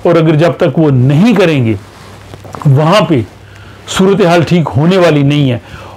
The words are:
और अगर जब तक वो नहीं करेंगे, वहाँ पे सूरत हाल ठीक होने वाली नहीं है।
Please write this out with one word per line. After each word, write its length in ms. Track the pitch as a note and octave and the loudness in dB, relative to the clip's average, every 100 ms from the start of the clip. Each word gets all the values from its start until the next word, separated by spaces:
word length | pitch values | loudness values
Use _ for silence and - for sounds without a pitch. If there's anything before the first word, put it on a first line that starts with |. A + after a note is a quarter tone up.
| F3+ | -2
और 100 | E3 | 0
अगर 200 | D#3+ D3 | 2 2
जब 220 | E3+ - | 0 0
तक 160 | F3 E3 | -2 0
वो 120 | D3+ | 0
नहीं 440 | C3 C3 D3 A#3 | 2 2 2 2
करेंगे, 420 | G3 F3 D3 A2+ G2+ - - - - - - - - D3+ | 2 0 0 -2 -4 -8 -20 -20 -20 -20 -20 -18 -4 0
वहाँ 400 | C3+ D#3 G#3 D#3+ | 2 2 2 2
पे 160 | C#3 G2+ - - - - - - | -2 -4 -12 -20 -20 -20 -20 -8
सूरत 380 | - F#3+ G3 E3+ | -2 0 2 2
हाल 160 | F3 | 2
ठीक 260 | - F3 D3 | 2 0 0
होने 280 | G#2+ E3 F#3+ | -2 0 2
वाली 260 | E3+ D3 | 2 2
नहीं 280 | C#3 D3 C3+ | 0 0 -2
है। 120 | A2 - - - | -4 -8 -18 -20